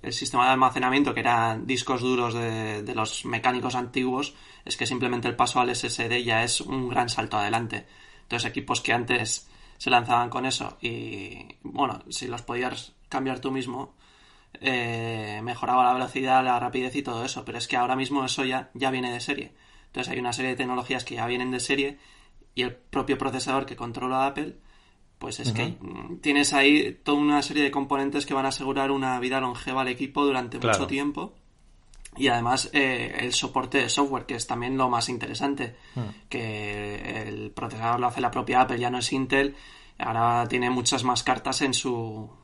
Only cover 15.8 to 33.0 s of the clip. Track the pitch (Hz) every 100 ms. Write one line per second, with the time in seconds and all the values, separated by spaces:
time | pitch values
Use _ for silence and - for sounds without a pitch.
15.8 | 123 127 127 135 131 131 127 120 123 123
16.8 | 127 131 135 117 131 131 120 113 - 131
17.8 | 123 131 131 143 131 - 139 131 - 123
18.8 | 139 131 123 120 117 147 - _ _ -
19.8 | - - 127 131 123 120 131 123 127 127
20.8 | 120 127 120 120 117 123 127 127 - 139
21.8 | 139 143 - - _ - - - 123 120
22.8 | _ 143 127 131 139 127 131 135 123 120
23.8 | 117 117 127 131 135 143 151 - - -
24.8 | _ _ _ _ - 110 127 110 135 -
25.8 | 95 - - - 147 143 143 147 139 147
26.8 | - - - 147 147 147 139 147 143 139
27.8 | 139 139 139 143 143 139 135 135 135 139
28.8 | 135 139 131 127 127 135 131 117 - 131
29.8 | 131 123 135 - 143 131 120 117 117 104
30.8 | 90 139 143 143 - - - _ - -
31.8 | _ - - - 143 120 117 127 - 151
32.8 | 135 123